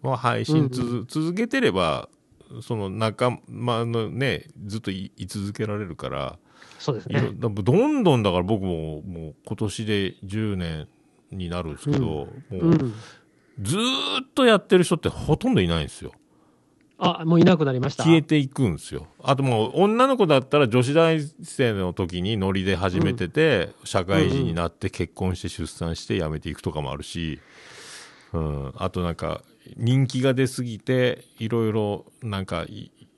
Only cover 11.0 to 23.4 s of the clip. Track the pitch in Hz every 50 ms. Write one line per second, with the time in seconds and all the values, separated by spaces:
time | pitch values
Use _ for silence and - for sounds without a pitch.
11 | _ _ _ _ _ _ - 95 90 85 87 90 82 80 71 - - 143 147 135
12 | 127 80 78 73 71 - - 123 - - 98 90 165 165 165 151 135 120 107 110
13 | - - - - _ _ _ _ _ _ _ - 98 104 165 208 233 254 262 277
14 | 277 285 285 262 262 - _ 277 262 233 214 185 - - 202 180 170 - 175 156
15 | - 87 - - - - 156 - - 262 240 131 90 85 85 82 71 64 - -
16 | 85 - - _ _ _ _ _ _ _ _ _ _ _ _ _ _ _ _ -
17 | - 180 170 - 160 160 170 165 170 185 185 156 151 139 127 123 131 139 - -
18 | - 160 165 160 147 - 156 151 135 131 - 139 131 98 78 71 - - 73 67
19 | 78 - _ - - 131 139 131 139 131 117 107 110 - - 151 190 208 220 240
20 | 262 277 262 240 202 156 143 131 - - - 147 139 110 113 127 120 135 143 165
21 | 165 165 160 156 143 156 - - 170 - - - 131 117 107 98 92 90 85 -
22 | 95 85 90 87 90 104 113 101 95 98 95 98 90 98 95 85 98 92 87 165
23 | 165 - 123 113 92 80 - 151